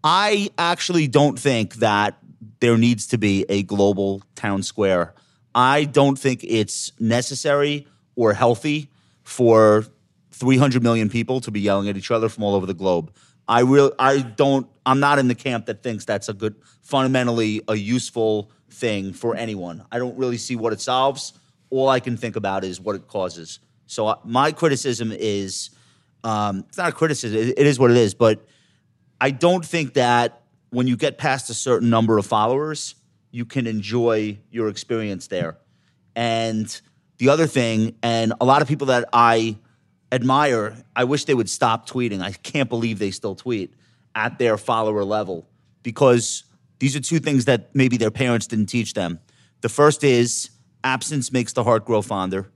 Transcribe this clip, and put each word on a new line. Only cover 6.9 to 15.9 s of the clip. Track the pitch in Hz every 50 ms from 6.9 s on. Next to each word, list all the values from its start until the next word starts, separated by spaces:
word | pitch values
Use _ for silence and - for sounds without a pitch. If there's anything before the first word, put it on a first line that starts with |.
| _ _
necessary | 113 110 113 120 127 - 139 131 - 156 143 143 143 147 147 147 139 _ _ _ _ _ _
or | - 117 110 104
healthy | 101 123 120 120 117 - 156 147 156 147 - _ _ _ _ _ _ _
for | - - - 127 117 113 110 110 107 107 107 110 - _ _ _ _ _ _ _ _
three | - - 127 127 135 123
hundred | 143 139 123 127 117
million | 117 117 113 110 104
people | 90 117 113 113 131 131 117
to | -
be | 107 104
yelling | 98 101 98 98 101 101
at | 101
each | 98 92 -
other | 120 113 110 110
from | - - 107
all | 101 101
over | 98 92
the | 92 95
globe. | 85 95 95 90 85 80 80 _ _ _ _ _ _ _
I | - 113 120
real-, | 123 127 135 139 139 135 - -
I | 127 131 139 139
don't, | 131 120 107 - 147 139 139 135 123 _ _ _ _
I'm | 131 131 139
not | 143 143 143 139
in | 135 123
the | 120
camp | - - 139 123 117 113
that | - 110 104 _
thinks | 127